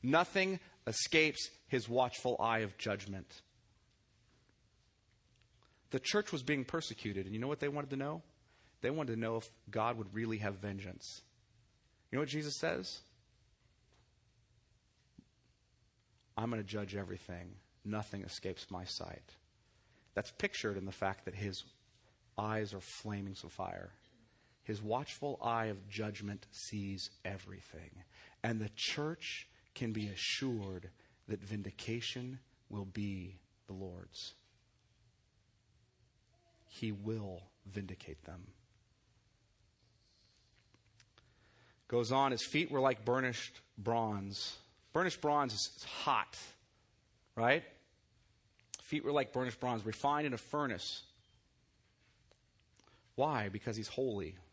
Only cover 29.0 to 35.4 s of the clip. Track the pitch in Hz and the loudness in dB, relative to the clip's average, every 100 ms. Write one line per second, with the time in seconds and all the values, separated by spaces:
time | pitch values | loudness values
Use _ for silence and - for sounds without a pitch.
29 | 151 170 - - - - - - 117 110 | -2 -2 -6 -8 -10 -20 -20 -4 -2 0
30 | 104 92 - - 135 117 98 92 92 - | -2 -2 0 0 2 0 -2 -6 -8 -18
31 | - _ - 104 98 107 98 - - 117 | -20 _ -4 -4 -2 -4 -4 -6 -2 -2
32 | 113 127 123 131 - _ _ 104 95 92 | -2 -4 -6 -8 -12 _ _ -6 -4 -2
33 | 101 95 90 92 _ _ - 95 95 87 | -2 -2 -6 -12 _ _ -12 -8 -8 -8
34 | 90 - - - _ _ _ _ _ _ | -12 -10 -12 -12 _ _ _ _ _ _
35 | _ _ _ _ | _ _ _ _